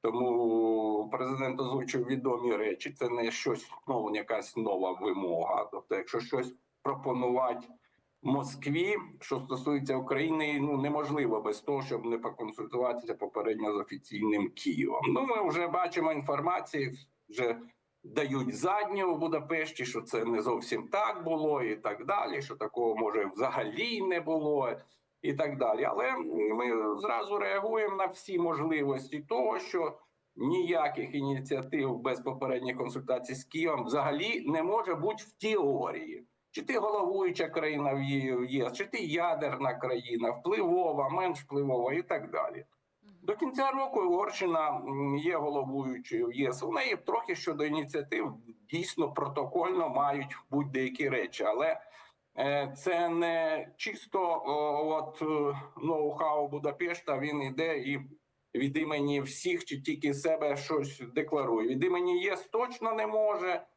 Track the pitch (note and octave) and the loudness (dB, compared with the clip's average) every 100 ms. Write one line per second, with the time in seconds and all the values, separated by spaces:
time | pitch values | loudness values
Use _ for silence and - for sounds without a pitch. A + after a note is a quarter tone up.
0 | A2+ A#2 B2 A#2+ A#2+ A2+ A2+ A2 A2 G#2 | 0 2 2 4 4 4 4 4 2 0
1 | G#2+ B2 B2+ C3+ C3 C3 B2+ C3+ B2 C3+ | 0 -2 -2 -2 -2 -2 -2 -2 -2 -2
2 | B2 C3+ B2+ A#2+ A#2+ G#2 G#2+ F#2+ C#3 C#3+ | 0 0 0 0 2 2 0 -2 -6 -4
3 | B2 A#2+ A#2+ A#2 C#3 A#2 - - - B2 | -2 0 -2 0 -2 -2 -4 -16 -4 -2
4 | G#2+ G#2+ - A2+ G2 - A2 F#2+ F#2 F2 | 0 -4 -2 -2 -2 -2 0 0 0 0
5 | G2+ F#2 F#2 E2 D#2+ - - F#2+ - G2 | 0 0 0 0 2 0 -2 -8 -4 -4
6 | - A#2+ A#2+ C3 B2+ - _ _ C#3+ C3+ | -2 -4 -2 -2 -2 -8 _ _ -4 -2
7 | C#3 B2 B2 B2+ B2+ A#2+ - - _ _ | -2 0 2 4 2 0 -8 -20 _ _
8 | _ _ - C#3 C#3+ - C#3+ D3+ F#3 G#3 | _ _ 0 0 0 -4 -2 0 2 0
9 | - - - C3+ C3+ B2+ D3 C#3+ C3+ C3 | -4 -14 -4 -4 -4 -4 0 0 2 -2
10 | C3 C#3 D#3+ D#3+ D3+ D3 C#3+ C#3 C#3+ D3+ | 0 0 2 0 0 0 0 0 0 0
11 | C#3+ D3 B2 A2 G#2+ G#2 - C#3 C3+ A#2+ | 0 0 2 2 0 -4 -2 -2 0 -4
12 | A#2 A#2 A#2 A2 A2+ G#2 G#2+ A#2+ B2 A#2+ | 0 -2 -4 -6 -10 -8 -6 0 0 0
13 | A#2 G#2+ G2+ A2 G#2 G#2+ G#2+ G#2 G2 F#2+ | -4 -6 -4 -2 0 0 0 -2 -4 -10
14 | - G#2 G#2+ G#2+ G2+ - F#2+ D2+ - - | -8 -2 2 2 0 -2 -2 0 0 0
15 | - - C4+ A3 F#3+ E3 F3 F3+ F3 E3+ | 2 2 2 2 2 0 0 0 0 2
16 | D#3+ D3+ C#3 C#3+ D#3+ F3+ - D3+ C3+ - | 0 0 0 0 0 0 -2 -4 -4 -6
17 | - _ _ G#2+ A#2+ A#2 - _ _ _ | -18 _ _ -2 0 0 -8 _ _ _
18 | C#3 D3 C#3+ C3+ B2+ - F#3 G#3 G#3 G3+ | -6 -2 0 0 -2 0 2 2 0 0
19 | F#3 D#3+ E3 D#3 C#3 E3 D#3 - A#2+ A2+ | 0 0 0 -2 -2 -2 -2 -4 -6 -6
20 | - A#2 A#2 A2+ A2 A2+ - - - G3 | -2 -2 0 0 2 0 0 -4 -2 0
21 | G#3+ F#3+ E3 D#3+ D#3 C#3+ A#2 G#2 A2 G#2 | 0 -2 -2 0 2 2 0 -2 -4 -4
22 | A#2 G2+ G#2 G2 C#3 A2 G#2+ - A#2 A2 | -2 -2 0 -4 -6 -6 -6 0 2 2
23 | A2 G#2+ G2 G2 C3 A#2+ A2 A2 A#3 A3+ | 0 2 0 0 0 0 -2 -2 -2 0
24 | F#3 F3 D#3 D#3+ D3+ D3 B2 A#2 - _ | 0 0 0 0 2 2 2 -2 -10 _
25 | _ _ D3 C#3 D3+ C3+ B2 A2+ C3+ A#2+ | _ _ -4 0 0 2 2 4 2 2
26 | B3+ C4 - - G#2+ A2 B2 A2+ G#2+ G#2 | 0 0 -2 2 2 2 2 2 0 0
27 | G2+ A#2 G3 G3+ G3 G3 G#3+ A3 G#3+ G3 | 0 0 0 0 0 0 0 0 0 0
28 | F#3 - - F#3 E3+ D#3 D#3 D#3+ C#3 C3+ | -2 -2 -4 0 0 0 0 2 0 -2
29 | C3 D3+ D3 A3+ G#3+ C#4+ - F3+ D#3 - | -4 -10 -2 0 2 0 -2 -2 -2 -4
30 | _ _ _ - C3 F3+ E3+ E3+ D3 - | _ _ _ -4 0 2 2 2 2 -2
31 | - D3 C#3 C#3 C#3 C#3 C3 D#3 C3+ A#2+ | -4 -2 0 -2 -2 -4 -2 0 0 0
32 | B2+ B2 C#3+ C3 C3 B2+ B2+ B2+ A#2+ C#3+ | -2 -2 -4 -4 -2 -2 -2 -4 -4 -6
33 | C#3 B2+ B2 C3 - D#3+ E3 C#3+ A#2 C#3+ | -2 -2 -2 -8 -6 -2 0 0 0 0
34 | C#3 D3 G3+ A#3 C3+ D#3+ E3+ G#3+ F3+ D#3+ | 0 0 -2 -2 0 0 2 0 0 -2
35 | F3+ G#3+ - - G#3+ G#3+ C#3+ B2 - - | -2 -2 -10 -6 0 2 2 2 -2 -4
36 | - - - _ _ - - B3 G#3+ G#3 | -8 -12 -14 _ _ -8 -2 0 2 2
37 | F3+ G3 F#3 F3 D#3+ E3 D#3 D3 C#3+ C#3 | 2 2 2 2 0 0 0 0 0 0
38 | C#3 C#3 C3+ B2 B2+ C#3 A#2+ B2 G3+ A#3 | 0 0 2 0 0 0 0 -2 -4 -4
39 | F3 D#3+ E3+ D#3+ D3 C3 C3 B2 B2+ A#2+ | -2 2 2 2 0 0 0 0 -2 -2
40 | A#2+ A#2 A#2 A2+ F3 G#3+ F3+ F3+ E3+ C#3+ | 0 0 0 0 0 2 4 4 4 2
41 | C3+ E3+ F#3 D3+ - C#3 C#3 B2+ A#2+ D#3 | 2 2 0 -2 -2 0 2 2 2 0
42 | F3 E3 - D#3 - - - _ _ _ | 0 -2 -2 -2 -2 -4 -14 _ _ _
43 | - F#3+ F#3 G#3 D#4 B3+ C4+ C4+ C4+ A3+ | -20 -8 -4 0 0 2 2 2 0 2
44 | F3+ F3 G#3 - F#3+ E3 D3+ C#3 - C#3 | 4 4 2 0 2 2 2 0 -2 -2
45 | C#3 C#3+ D#3+ D#3+ D3 C#3+ C3 C#3 C3 B2 | 0 2 2 2 0 0 0 -2 -2 -4
46 | - A#2 A#2+ A#2+ C3+ B2 B2 A2+ A#3 G3+ | -4 0 0 2 0 0 -2 -2 -2 -2
47 | - - - F3 - D3 D3 D3+ C#3+ D3+ | 0 -2 -2 -4 -2 0 0 0 -2 -4
48 | C#3+ - - - - - _ E3 F3 - | -2 -2 -4 -6 -16 -20 _ -4 -4 0
49 | D3 - C#3 C#3 C3+ F3 F3 F#3 D#3+ C#3 | 0 0 -2 -2 -2 0 2 2 2 2
50 | C#3+ C#3 C3 - - C#3+ C#3+ C3 C3 C3 | 2 2 -4 -10 -2 0 0 0 -2 0
51 | C#3 B2+ - - G2+ A#2+ D#3 D#3+ - - | 0 0 -2 0 0 2 2 0 -6 -20
52 | - _ _ - C#3 C#3+ C#3 C#3 F#3 E3+ | -20 _ _ -2 0 2 0 -2 0 2
53 | E3+ E3 E3+ E3 D#3+ D#3 - - A3 G3+ | 2 2 2 2 2 0 -4 -8 -6 -6
54 | - G3 F3+ D#3+ C3+ D3 D3+ D3 D#3 D#3 | -2 0 2 2 2 2 2 2 2 0
55 | D#3 - D#3 D3+ C#3+ C#3 - - D#3 D#3+ | -2 -4 0 2 2 0 -8 -4 0 2
56 | D3 D3 D#3+ D3+ C#3+ C#3+ D3 C#3 F3 E3+ | 2 2 2 2 0 0 -2 -2 -4 -4
57 | - C3+ D3 D3 C3+ C3 E3 D3+ C3 C#3+ | -2 0 0 -2 -2 0 0 0 -2 -4
58 | C#3 - _ _ _ B2 C#3 C#3+ D#3 D3+ | -6 -18 _ _ _ 0 0 0 0 0
59 | C#3+ C#3+ C3+ - F3+ F3 - C#3 C#3 C#3+ | 2 2 0 -2 0 0 -2 -6 -4 0
60 | D3 C#3 E3 D#3 D3+ C#3 - D#3 C#3 - | 0 0 2 2 2 0 0 0 -2 -6
61 | A#2 C3 - D3+ B2 A2+ A#2 C3+ F3+ F3+ | -4 -2 0 0 2 2 2 2 2 2
62 | F3+ F3+ F#3+ F#3+ - A3 A#3+ - A3+ A3 | 2 2 0 -2 -2 -2 -2 -2 -2 0
63 | G#3+ G#3+ G#3+ G3+ F#3 E3+ - | 2 4 4 2 0 -2 -6